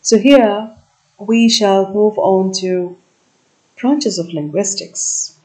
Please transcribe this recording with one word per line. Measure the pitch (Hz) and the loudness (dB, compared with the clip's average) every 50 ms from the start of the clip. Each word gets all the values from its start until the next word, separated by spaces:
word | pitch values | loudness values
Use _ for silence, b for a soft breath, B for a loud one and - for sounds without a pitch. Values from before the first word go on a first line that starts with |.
so | - - 226 214 | 0 2 0 4
here | 208 262 285 269 233 208 202 208 220 226 - - _ _ _ _ _ _ _ _ | 6 6 6 6 6 4 0 -4 -8 -10 -16 -20 _ _ _ _ _ _ _ _
we | 202 202 226 233 233 226 | -4 -2 2 4 4 2
shall | 226 - 214 196 196 196 190 190 196 | 2 2 2 2 2 2 0 0 0
move | 208 208 214 208 - | 0 0 0 0 0
on | - 190 190 190 190 190 190 | 0 2 2 2 0 -2 -4
to | 190 190 185 185 180 180 180 180 _ _ _ _ _ _ _ _ _ _ _ _ _ _ _ _ | -6 -4 -4 -4 -4 -4 -6 -10 _ _ _ _ _ _ _ _ _ _ _ _ _ _ _ _
branches | - - 254 285 302 - 214 185 180 | -4 -2 -2 0 0 -2 -4 -4 -6
of | 170 170 | -8 -8
linguistics. | 170 156 147 147 151 185 202 196 - - 175 - - - - - - - - - _ _ | -8 -8 -8 -6 -4 -4 -4 -4 -6 -10 -12 -12 -12 -10 -8 -8 -6 -8 -10 -10 _ _